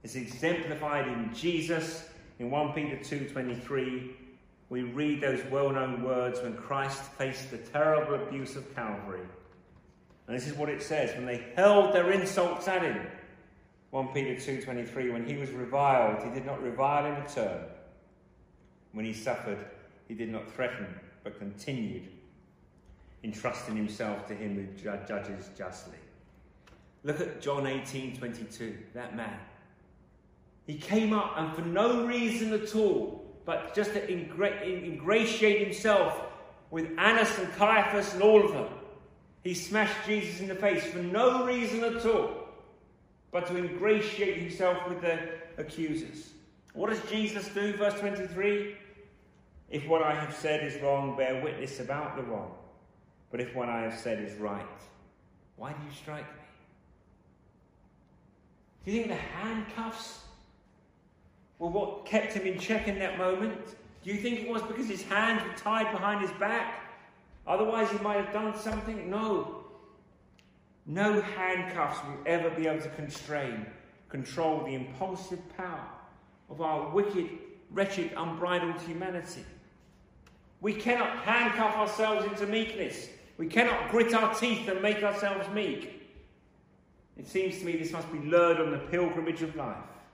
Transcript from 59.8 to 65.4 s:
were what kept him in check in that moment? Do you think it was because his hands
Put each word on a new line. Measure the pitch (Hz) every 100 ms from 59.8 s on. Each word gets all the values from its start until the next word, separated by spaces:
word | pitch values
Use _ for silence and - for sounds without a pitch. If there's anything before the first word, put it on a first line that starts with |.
| 226 226 - - - - - _ _ _ _ _ _ _ - _ _ _
were | 170
what | 190 - -
kept | - 214 -
him | 202
in | 190 180
check | - 220 208
in | 196
that | 185 175
moment? | 185 185 220 - - - - -
Do | 185
you | 208
think | 240 226
it | 233
was | 220
because | 220 226 220
his | 190
hands | - 196 226 220